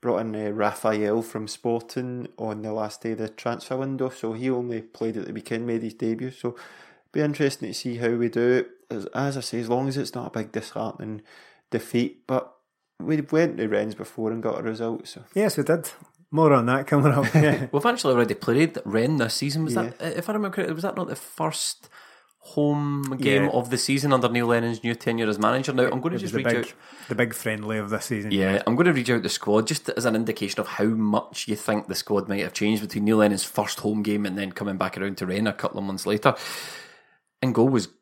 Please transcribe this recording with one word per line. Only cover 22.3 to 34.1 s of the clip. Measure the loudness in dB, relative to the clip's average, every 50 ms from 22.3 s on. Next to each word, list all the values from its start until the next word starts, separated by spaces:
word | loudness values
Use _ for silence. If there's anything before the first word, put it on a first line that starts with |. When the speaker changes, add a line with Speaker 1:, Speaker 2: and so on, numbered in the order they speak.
| _ _ _
Speaker 3:
home | -6 0 2 2 2 2 2 0 0 -2 -2 -2 -4 -4 0
game | 2 4 4 4 4
Speaker 2:
Yeah. | 4
Speaker 3:
of | 2 0 0 0
the | -2 -2
season | 0 0 0 2 4 4 4
under | 4 4 4
Neil | 2 2 4
Lennon's | 4 4 4 4 0 -2 -2 -2
new | -4 -4
tenure | 0 0 -2 0 2 2 0
as | 2 2
manager? | 4 4 4 2 0 0 2
Now, | 2 2
I'm | 2 2 0
gonna | -2 -2 -4
Speaker 2:
It | -2
Speaker 3:
just | -4 -2 -2
Speaker 2:
was | 0 2
the | 2
Speaker 3:
read | 2
Speaker 2:
big, | 0 0
Speaker 3:
out | -4 -10 _ -20 -20 -20 -20 -8 -6
Speaker 2:
the | 0
big | 0 0 0 -2
friendly | -4 -4 -4 -4 -4 -4 -4 -4 -4
of | -2 -2
this | -4 -4 -2
season. | -4 -4 -4 -2 0 0
Speaker 3:
Yeah, | 2 2 2 2 2 2
I'm | 0 2
gonna | 4 4 4 4
read | 2 2 2
out | 0 0 0
the | -2
squad | -4 -4 0 2 4 4 4 2
just | -2 -4 -4 -4
as | -4 0 0
an | 2 2
indication | 2 0 -2 -4 -4 -4 -4 -4 -4
of | -6
how | -6 -2 0 0
much | 0 2 2 2 2 2 0 0 -2 -12 -12 -6
you | -6 -6
think | -4 -2 -2 -2 -2 -2
the | -4 -6
squad | -8 -4 0 -2 -2 0 -2
might | -4 -4 -4
have | -4 -4
changed | -2 0 2 2 0 -2
between | -4 -4 0 2
Neil | 4 6 6
Lennon's | 6 6 6 2 -2
first | -2 -2 -2 -2 -2 -4 -4
home | -2 -2 0 0 0
game | 0